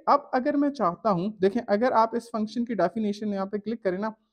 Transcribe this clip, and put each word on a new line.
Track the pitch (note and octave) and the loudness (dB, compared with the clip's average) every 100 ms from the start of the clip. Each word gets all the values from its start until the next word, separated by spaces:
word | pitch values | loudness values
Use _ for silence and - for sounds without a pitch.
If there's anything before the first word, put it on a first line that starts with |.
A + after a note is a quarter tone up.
| - | 2
अब | C#4+ - | 2 2
अगर | B3+ C#4 C#4+ | -2 0 2
मैं | C#4+ | 0
चाहता | C#4 F#3 F3 A3 | 2 -2 0 0
हूँ, | F3+ G3+ G#3+ | 0 0 0
देखें | F#3+ A#3 | 0 0
अगर | - G#3 B3 | 0 2 4
आप | A3+ A3+ A#3 | 4 2 0
इस | - | -6
फंक्शन | A3 G#3+ B3 | -6 -4 -4
की | A#3 | -4
डेफिनेशन | G#3 E3+ A3+ G#3+ G#3 G#3+ | 0 0 0 -2 -2 -4
यहाँ | G3 G3 | -4 -4
पे | G#3 | -6
क्लिक | G#3 A#3 | -6 -4
करें | F#3+ F3+ | -4 -2
ना, | A3 G#3+ _ | -6 -8 _